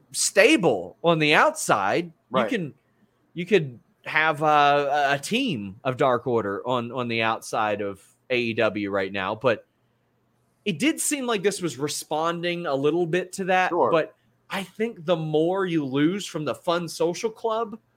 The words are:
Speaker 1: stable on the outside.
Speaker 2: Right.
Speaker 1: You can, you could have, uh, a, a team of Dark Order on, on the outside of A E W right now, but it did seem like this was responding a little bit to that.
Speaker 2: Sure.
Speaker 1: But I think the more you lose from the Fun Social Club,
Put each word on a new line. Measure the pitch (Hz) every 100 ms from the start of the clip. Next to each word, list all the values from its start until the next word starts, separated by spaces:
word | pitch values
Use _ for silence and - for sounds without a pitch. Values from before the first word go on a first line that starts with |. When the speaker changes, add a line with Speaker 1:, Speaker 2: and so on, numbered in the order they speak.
| -
Speaker 1:
stable | - - 202 226 311 170 101 87 -
on | 170 160
the | 151
outside. | 165 294 - - 120 98 131 170 - _
Speaker 2:
Right. | 127 113
Speaker 1:
You | 220
can, | 151 - _ _ _ _ _
you | 160 180
could | 202 143 117 _ _ -
have, | 156 160 147
uh, | 156 151 143 143 143 147 139
a, | 139
a |
team | - 226 269 127 98 95
of | 131 123
Dark | 143 120 131
Order | 117 101 98 123
on, | 127 117
on | 127 120
the | 113
outside | 113 113 - 127 107 104
of | 101 95 _ _ -
A | 123
E | 117
W | 113 110 101 101
right | 98 98
now, | 98 95 113
but | 135 107 - _ _ _ _ _ _ _ _ _ -
it | 147
did | 294 311
seem | - 285 247
like | 220
this | 190 190
was | 175 123
responding | 147 - - 156 165 170 175 170 170
a | 135
little | 143 170 175
bit | 175 180
to | - 185
that. | 185 185
Speaker 2:
Sure. | 170 120
Speaker 1:
But | 160 - - _ _ _
I | 190
think | 185 - 226 175 160
the | 170
more | 156 151 165 190 190
you | 165 139
lose | 135 151 196 -
from | 165
the | 147 110
Fun | - 170 165
Social | - 165 175 226
Club, | 226 226 220 202 226 _